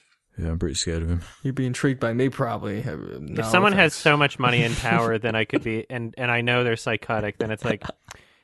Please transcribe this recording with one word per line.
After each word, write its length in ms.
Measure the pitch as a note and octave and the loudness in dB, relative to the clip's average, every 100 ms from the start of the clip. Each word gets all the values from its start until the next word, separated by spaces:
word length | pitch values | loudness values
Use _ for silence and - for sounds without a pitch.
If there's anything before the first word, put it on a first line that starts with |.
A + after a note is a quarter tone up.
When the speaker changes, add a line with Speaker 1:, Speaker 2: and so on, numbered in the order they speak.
| _ _ _ - | _ _ _ -6
Speaker 1:
Yeah, 120 | E2 | -4
I'm 80 | E2 | -2
pretty 160 | E2+ | -2
scared 280 | C2 E2+ E2 | -2 -4 -2
of 60 | E2 | -2
him. 140 | F2 - - | -4 -4 -8
Speaker 2:
You'd 120 | C3+ | -6
be 120 | C3+ B2+ | -2 -4
intrigued 320 | B2 C#3+ B2+ | 0 0 0
by 140 | A#2 | -2
me, 160 | A#2 C3+ | 0 0
probably. 540 | - A#2+ A2 G#2 G2+ | 0 -4 -4 -4 -6
Uh, 120 | B2+ D2+ G1+ B1+ | -6 -8 -10 -12
no 200 | D2 - | -8 -6
Speaker 3:
If 60 | A2+ | 0
someone 260 | F#3 G#3 | 4 4
has 200 | G3 D#3+ | 4 4
Speaker 2:
offense. 20 | |
Speaker 3:
so 220 | - D#3+ D3 | 4 4 4
much 220 | C#3 - | 2 2
money 240 | B2 A#2+ | 2 4
and 120 | A#2 A#2 | 2 0
Speaker 2:
<laughs> 20 | |
Speaker 3:
power, 400 | A#2 A#2 A#2 A2+ | 2 2 4 2
then 160 | A#2 | 0
I 100 | A2 A2 | 0 0
could 160 | - | 0
be, 220 | A#2 A2 - | -2 -4 -4
and, 260 | B2+ A2+ A#2+ | -6 -6 -4
and 120 | B2 | 0
I 120 | A#2+ | 2
know 200 | A#2+ B2 | 2 2
they're 140 | B2 A2+ | 2 0
psychotic, 600 | B2+ A2 - A2 G#2 - | -2 -2 -2 -2 -2 -2
then 120 | A2 | -4
it's 140 | G#2+ | -2
like, 200 | A#2+ A2 - - - - _ _ | -2 -4 -6 -14 -18 -20 _ _